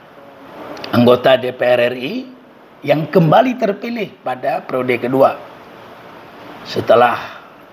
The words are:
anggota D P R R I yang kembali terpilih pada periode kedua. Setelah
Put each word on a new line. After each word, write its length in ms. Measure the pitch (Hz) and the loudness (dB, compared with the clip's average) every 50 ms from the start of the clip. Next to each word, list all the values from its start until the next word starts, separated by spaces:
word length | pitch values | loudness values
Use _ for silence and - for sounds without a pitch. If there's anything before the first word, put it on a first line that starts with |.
| - - - - - - - - - - - - - - - - - - - | -20 -20 -20 -20 -20 -20 -20 -20 -20 -20 -20 -20 -18 -18 -16 -14 -10 -4 0
anggota 460 | 120 120 120 123 123 - 135 131 123 | 2 4 4 4 4 4 2 2 2
D 80 | 120 123 | 0 -4
P 120 | 120 - 127 | -6 -2 0
R 160 | 123 123 120 120 123 | 0 2 2 2 0
R 60 | 127 | -2
I 160 | 127 123 151 220 262 262 - - - - - - - - - - - - | -4 -8 -8 -8 -8 -10 -12 -18 -20 -20 -20 -20 -20 -20 -20 -20 -8 -2
yang 240 | 139 143 151 160 - | -2 -2 -2 -2 0
kembali 480 | - 190 165 156 170 214 254 262 240 | 2 2 4 4 4 4 4 2 -2
terpilih 560 | - 240 202 202 - - 233 240 233 196 - - - | -2 -4 -4 -4 -6 -8 -8 -8 -8 -8 -10 -10 -10
pada 400 | - 127 127 123 131 135 160 180 | -10 -10 -8 -6 -4 -4 -4 -4
periode 400 | - - - 127 123 127 123 117 120 120 | -6 -6 -6 -4 -2 -2 -2 -2 -2 -2
kedua. 220 | 135 131 - - - - - - - - - - - - - - - - - - - - - - - - - - - - - | 2 4 4 2 2 -2 -10 -20 -20 -20 -20 -20 -20 -20 -20 -20 -20 -20 -20 -20 -20 -20 -20 -20 -20 -20 -20 -20 -20 -18 -16
Setelah 720 | - - - 113 - - 117 120 120 117 - - - - - - - - - - - | -10 -8 -4 0 4 4 4 4 4 2 -2 -8 -12 -16 -20 -20 -20 -20 -20 -20 -20